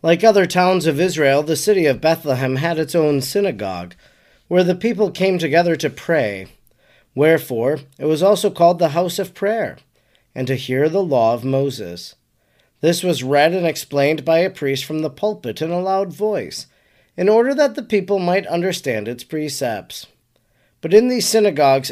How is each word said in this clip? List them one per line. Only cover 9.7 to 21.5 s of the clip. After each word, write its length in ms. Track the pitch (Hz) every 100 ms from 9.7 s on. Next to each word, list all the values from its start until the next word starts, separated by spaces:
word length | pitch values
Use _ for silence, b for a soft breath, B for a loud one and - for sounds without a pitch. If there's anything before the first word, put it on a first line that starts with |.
| 53 _ _ _ _ _ -
and 100 | 131
to 100 | 131
hear 320 | 131 127 151
the 140 | 175
law 320 | 180 131 113
of 100 | 120
Moses. 720 | 127 135 139 110 92 87 - _ _ _ _ _ _ _
This 220 | 160 170
was 220 | 180 143
read 300 | 127 143 156
and 120 | 185 175
explained 580 | 147 - 143 143 156
by 140 | 135 165
a 140 | 185
priest 340 | 185 139 135 -
from 140 | 156
the 100 | 156
pulpit 500 | 143 214 208 120 104
in 120 | 160
a 80 | 175
loud 340 | 185 190 196
voice, 540 | 143 214 196 92 - - _ _ _ _ -
in 120 | 185
order 280 | 220 247 277
that 180 | 285
the 80 | -
people 380 | 220 208 185 202
might 260 | 175 185 -
understand 640 | 170 180 175 143 110 107
its 160 | 123
precepts. 800 | - 156 151 135 123 107 87 - - _ _ _ _ _ _ _
But 140 | 165
in 140 | 202 247
these 180 | 247 185
synagogues 680 | 220 208